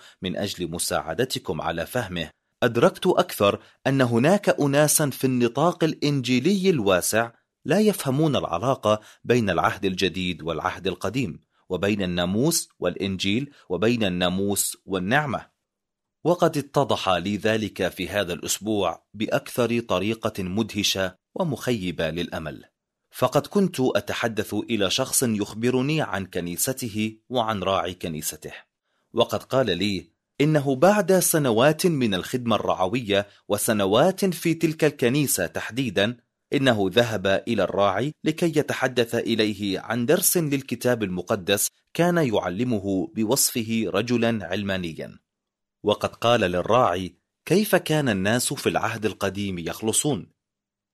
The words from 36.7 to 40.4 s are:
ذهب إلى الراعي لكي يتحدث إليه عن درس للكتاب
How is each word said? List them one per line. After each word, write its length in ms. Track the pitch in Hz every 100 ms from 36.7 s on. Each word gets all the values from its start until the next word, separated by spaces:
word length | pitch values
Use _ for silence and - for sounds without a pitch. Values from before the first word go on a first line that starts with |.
| 110 95
ذهب 340 | 107 117 107 98 98 -
إلى 160 | 107
الراعي 500 | 90 92 101 95 143 -
لكي 360 | 160 156 170 151
يتحدث 560 | 139 - 131 123 117 117
إليه 640 | - 110 107 95 101 92
عن 260 | - 120 120
درس 320 | 180 -
للكتاب 680 | 180